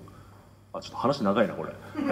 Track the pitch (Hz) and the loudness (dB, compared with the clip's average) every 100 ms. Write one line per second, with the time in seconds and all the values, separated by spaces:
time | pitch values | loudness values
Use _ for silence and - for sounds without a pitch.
0 | - - - - - - - 95 - - | -14 -20 -20 -20 -20 -20 -12 -12 -8 0
1 | 120 143 98 107 95 80 78 - - - | 0 2 4 4 2 0 -8 -10 -10 -2
2 | - | 4